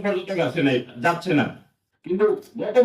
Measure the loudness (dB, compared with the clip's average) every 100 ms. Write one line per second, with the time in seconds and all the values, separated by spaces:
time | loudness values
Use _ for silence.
0 | -2 -4 -4 -4 -2 0 0 0 -2 -4
1 | -2 -2 0 0 0 -6 _ _ _ _
2 | -6 0 2 0 -6 -10 0 4